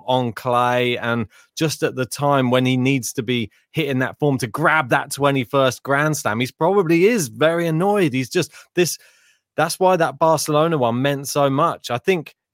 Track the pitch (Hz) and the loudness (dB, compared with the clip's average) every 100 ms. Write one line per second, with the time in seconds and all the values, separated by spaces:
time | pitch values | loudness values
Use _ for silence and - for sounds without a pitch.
0 | - 127 123 - 127 120 123 123 123 120 | -2 0 -2 -4 -2 0 2 0 0 -2
1 | 117 117 107 - _ - 156 - 143 127 | -2 -2 -4 -10 _ -4 -4 -2 -4 -4
2 | 127 - 143 139 123 127 127 127 131 139 | -6 -2 2 2 4 2 2 2 2 0
3 | 113 - 110 123 104 _ _ 160 143 127 | -2 -6 -4 -2 -4 _ _ -6 -2 -2
4 | 127 - 147 131 117 117 160 156 127 139 | -4 -2 0 0 -4 -2 2 2 2 0
5 | 135 - 143 139 120 139 131 - 131 139 | -2 -2 0 0 0 2 2 0 -2 0
6 | 156 147 110 110 127 - 165 202 165 170 | 0 0 -2 -2 -4 -2 0 2 2 4
7 | 190 240 135 110 156 170 170 160 196 208 | 4 2 -2 0 0 2 0 0 2 2
8 | 165 127 127 185 - - - - 180 - | 0 0 -2 -2 -4 -8 -6 -2 -2 -4
9 | _ _ _ _ _ - 160 - 185 185 | _ _ _ _ _ -4 -2 2 2 2
10 | 156 135 160 156 - 151 165 160 120 120 | 0 0 2 2 0 0 2 2 0 0
11 | 139 139 139 147 143 135 165 110 - 120 | -2 -2 -4 0 0 2 0 -2 -6 -4
12 | - 180 135 _ _ | -2 -2 -4 _ _